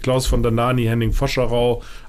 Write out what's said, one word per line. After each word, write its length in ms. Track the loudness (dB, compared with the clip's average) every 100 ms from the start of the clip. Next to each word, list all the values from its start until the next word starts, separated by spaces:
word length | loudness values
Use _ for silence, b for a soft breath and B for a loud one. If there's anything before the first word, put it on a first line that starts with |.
Klaus 260 | -2 0 2
von 160 | 0
der 80 | 2
Nani, 340 | 2 0 0 0
Henning 280 | 0 0
Foscherau, 680 | 0 0 0 0 2 0 0 B B